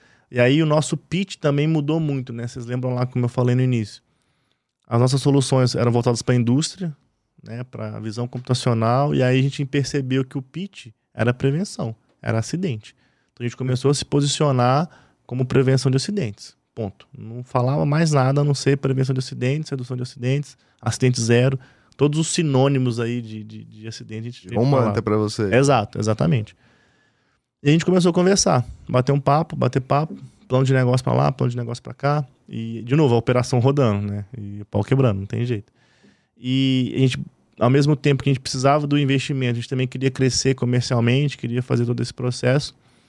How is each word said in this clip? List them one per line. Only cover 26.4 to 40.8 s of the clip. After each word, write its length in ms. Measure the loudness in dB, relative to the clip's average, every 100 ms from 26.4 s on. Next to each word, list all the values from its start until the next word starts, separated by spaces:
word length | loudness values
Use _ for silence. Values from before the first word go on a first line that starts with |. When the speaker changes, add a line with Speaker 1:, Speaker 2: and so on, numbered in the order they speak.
| -4 _ _ _ _ _ _ _ _ _ _ _
Speaker 1:
E 80 | 2
a 20 |
gente 100 | 2
começou 260 | 4 4 4
a 20 |
conversar, 520 | 4 2 2 2 2 0 -12 -2
bater 240 | 0 2
um 80 | 0
papo, 340 | 2 0 0
bater 280 | -2 0 -2
papo, 360 | 0 -2 -2 -10 -18 _ -2
plano 180 | 0 2
de 80 |
negócio 300 | 2 2 0
pra 100 | 0
lá, 160 | 0 0
plano 220 | 0 -4
de 60 | -4
negócio 260 | -8 -10
pra 100 | -12
cá, 320 | -4 -2 -2 -4 _ -14
e, 340 | -10 -8 -10
de 120 | 0 2
novo, 200 | 4 4
a 20 |
operação 420 | 2 0 2 2
rodando, 460 | 4 4 2 2 -2
né? 200 | -6 -8 -14
E 240 | -12 -12
o 40 | -6
pau 160 | -4
quebrando, 380 | 0 2 2 0
não 60 | -4
tem 200 | -6 -4
jeito. 260 | -4 -8 _ _ _ _ _ _ _
E 560 | -4 0 2 0 0 2
a 40 |
gente, 200 | 2 0 -10 _ _ 0
ao 100 | 2
mesmo 280 | 4 4 2
tempo 260 | 2 2
que 60 | 0
a 40 |
gente 60 | -2
precisava 480 | -4 0 2 2 2
do 100 | 0
investimento, 540 | 2 0 -2 -4 -2
a 40 | -4
gente 120 | -4
também 200 | -4 -4
queria 220 | -2 -2
crescer 460 | 0 0 2 0 0
comercialmente, 840 | 0 0